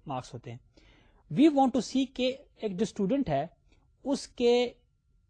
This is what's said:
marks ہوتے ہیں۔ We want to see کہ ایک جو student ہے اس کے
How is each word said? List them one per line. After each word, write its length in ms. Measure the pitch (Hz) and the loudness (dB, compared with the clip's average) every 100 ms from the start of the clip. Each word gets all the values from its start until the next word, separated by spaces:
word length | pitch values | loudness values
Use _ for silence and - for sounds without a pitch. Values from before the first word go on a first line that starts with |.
| - | -8
marks 260 | 131 - | -8 -8
ہوتے 180 | 120 123 | -14 -14
ہیں۔ 60 | 120 _ _ _ _ _ _ - | -16 _ _ _ _ _ _ -6
We 120 | 156 311 | 4 4
want 220 | 277 269 | 6 4
to 120 | 254 | 2
see 260 | - 262 262 | 0 -2 -2
کہ 220 | - 254 262 - - | -2 -4 -4 -14 -8
ایک 160 | 220 | -6
جو 120 | 180 | -4
student 460 | 220 - 196 277 240 | -4 -2 0 0 0
ہے 180 | 139 160 _ _ _ _ _ | -2 -4 _ _ _ _ _
اس 240 | 262 277 - | -4 -4 -6
کے 460 | - 240 240 247 - _ _ _ _ | 0 2 2 0 -6 _ _ _ _